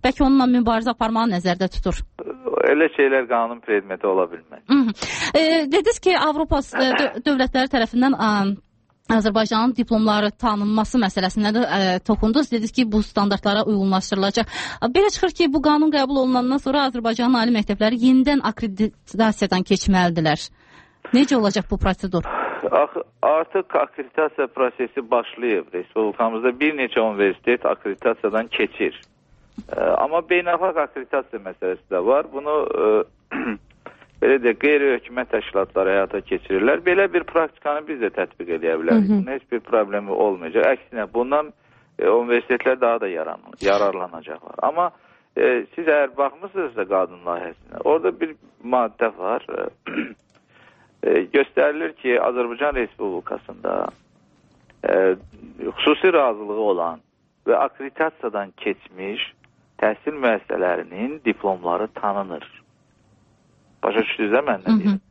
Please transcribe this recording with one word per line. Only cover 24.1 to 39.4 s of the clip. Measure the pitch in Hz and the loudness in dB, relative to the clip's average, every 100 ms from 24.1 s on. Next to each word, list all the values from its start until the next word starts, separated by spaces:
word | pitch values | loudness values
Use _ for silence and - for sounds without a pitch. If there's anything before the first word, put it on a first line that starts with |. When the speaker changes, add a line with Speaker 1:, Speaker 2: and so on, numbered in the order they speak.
| - 156 - 135 | -2 -2 -2 -6
Speaker 2:
prosesi | - 127 - 123 - 113 | 0 -2 -2 -6 -6 0
başlayıb. | 120 113 - 120 101 - | -2 -2 -4 -2 -2 -2
Respublikamızda | 90 90 - 107 101 113 113 127 123 | -10 -6 -2 -2 0 -2 0 -2 0
bir | 151 | -2
neçə | 147 127 123 | 0 -2 0
universitet | 110 101 101 90 - 160 - | 0 2 0 2 0 0 0
akkreditasiyadan | 98 104 95 123 113 107 110 113 | -2 -4 -2 -2 0 -2 -2 -4
keçir. | - 104 - 87 - _ _ _ _ _ - - | -2 -4 -2 -4 -4 _ _ _ _ _ -20 -10
E, | - | -2
amma | - - 143 160 | 0 2 0 -2
beynəlxalq | 160 180 175 170 185 160 | 0 0 2 0 0 -2
akkreditasiya | 143 - 127 139 127 110 | -4 -6 -4 -4 -4 -12
məsələsi | 98 90 92 92 _ | -12 -6 -4 -4 _
də | 90 95 | -2 2
var. | 135 151 | 2 0
Bunu, | 139 147 151 - | -8 -4 -2 -2
e, | - 107 107 - _ _ 139 | 0 2 2 0 _ _ -8
<clears throat> | 120 104 _ _ - - - - | -6 -8 _ _ -20 -20 -20 -2
belə | 117 135 | 2 4
də | 120 110 | 2 0
qeyri-hökumət | 143 147 143 120 - 123 120 | 2 2 2 0 -4 -8 -4
təşkilatları | 110 - 98 95 - 95 | -4 -2 -4 -2 0 2
həyata | 98 95 101 - | 2 0 -4 -4
keçirirlər. | 90 - 95 113 165 | -6 -2 0 2 0
Belə | 175 180 196 | 2 2 2
bir | 170 | 0
praktikanı | 160 165 156 _ 147 147 151 | -2 -2 -2 _ -6 -6 -6
biz | 143 | -4
də | 107 | -4
tətbiq | - 90 _ 87 | -2 -6 _ -8
eləyə | 82 82 80 | -4 -2 -2
bilərik. | 82 226 196 | 2 2 4
Speaker 3:
Mhm. | 208 | 0
Speaker 2:
Bunun | 95 | -2
heç | 135 | -8